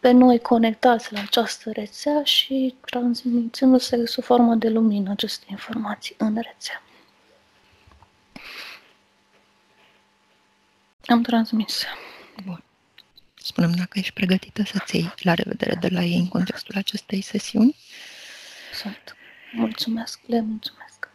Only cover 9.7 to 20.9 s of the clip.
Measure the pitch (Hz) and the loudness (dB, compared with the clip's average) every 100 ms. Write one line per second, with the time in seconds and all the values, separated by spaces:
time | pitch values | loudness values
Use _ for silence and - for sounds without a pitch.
9.7 | _ _ _ _ _ _ _ _ _ _ | _ _ _ _ _ _ _ _ _ _
10.7 | _ _ _ - 233 233 233 226 220 214 | _ _ _ 0 2 2 0 0 -2 -2
11.7 | - - - - - - - 190 175 _ | -6 -8 -12 -16 -20 -20 -18 -14 -14 _
12.7 | _ _ _ _ _ _ _ - - 170 | _ _ _ _ _ _ _ -10 0 0
13.7 | 170 180 - 190 - 185 190 - - 208 | 0 -4 -6 -8 -4 0 0 -2 -6 -4
14.7 | 202 - 175 165 - 180 170 - - - | -4 -4 -2 -2 -2 0 0 -2 -4 -2
15.7 | - 180 180 175 175 180 180 180 - - | -2 -2 0 0 0 0 -2 -4 -6 -8
16.7 | 196 196 - - 190 - 202 - 214 226 | -8 -6 -8 -6 -6 -4 -6 -4 2 2
17.7 | - - - - - - - - - - | 2 -14 -20 -20 -20 -20 -20 -20 -20 -16
18.7 | - 202 196 - - - - - 233 226 | -12 -12 -14 -20 -20 -20 -20 -14 -4 -4
19.7 | 220 - 226 233 - - 233 220 220 - | -2 -4 -4 -6 -14 -4 -2 -2 -6 -10
20.7 | _ - | _ -20